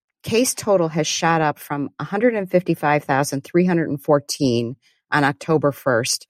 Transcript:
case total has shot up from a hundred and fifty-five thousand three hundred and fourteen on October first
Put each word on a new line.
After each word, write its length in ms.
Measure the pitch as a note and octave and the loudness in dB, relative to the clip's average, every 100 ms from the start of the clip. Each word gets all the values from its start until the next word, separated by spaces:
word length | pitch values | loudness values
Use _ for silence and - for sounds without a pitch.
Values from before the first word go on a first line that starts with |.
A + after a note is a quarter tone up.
| _ _ | _ _
case 320 | - A3+ B3+ | -4 0 0
total 340 | - A3 F#3+ D#3+ | -2 0 2 2
has 180 | D#3 D3+ | 0 -2
shot 340 | - E3 E3 | -2 0 2
up 180 | D3+ - | 0 -2
from 320 | - C#3+ C#3 - | -6 -6 -6 -8
a 60 | |
hundred 300 | D#3 G3+ B3 | -6 -2 0
and 160 | A3 F#3 | 0 0
fifty-five 540 | F3+ F3 D#3+ D3 D3 | 0 0 0 0 0
thousand 380 | - C3+ D3 C#3 | 0 0 0 -4
three 240 | - F3 F3+ | -2 0 2
hundred 220 | E3+ - | 2 -2
and 140 | C#3+ | -4
fourteen 760 | - D3 C#3+ - C#3 A#2+ A#2 C3 _ _ _ | 0 0 0 -2 0 0 -2 -8 _ _ _
on 140 | D3 | 0
October 480 | C#3 C#3 - D#3 C#3+ | 0 -2 0 0 0
first 540 | C3+ - A#2 C3 - - | -2 0 0 0 -4 -8